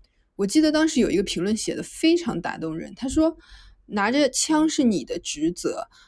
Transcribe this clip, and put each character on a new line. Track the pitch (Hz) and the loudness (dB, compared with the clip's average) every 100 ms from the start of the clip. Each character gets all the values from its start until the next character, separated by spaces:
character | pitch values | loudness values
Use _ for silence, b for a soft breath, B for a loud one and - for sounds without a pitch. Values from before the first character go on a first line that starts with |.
| _ _ _ - | _ _ _ -4
我 | 196 | 0
记 | 311 | 2
得 | 311 | 4
当 | 302 320 | 4 2
时 | 277 | 2
有 | 196 | 2
一 | 185 | 2
个 | |
评 | 202 175 | 0 -2
论 | 190 220 | -2 -2
写 | - - | -4 -6
得 | |
非 | 185 - 320 339 | -8 0 2 2
常 | 339 170 | 0 -6
打 | - - | -6 -6
动 | 160 160 | -6 -8
人， | 147 - | -10 -8
他 | 262 | -2
说 | 277 320 330 b b b b - | 2 2 0 b b b b -8
：“拿 | 202 202 | -2 0
着 | 277 269 | 2 2
枪 | - - 311 311 | 0 2 2 4
是 | 311 | 4
你 | 247 180 - | 2 2 -2
的 | - | -8
职 | - - 160 | -8 -2 -2
责， | 175 156 - - b | 0 -4 -4 -8 b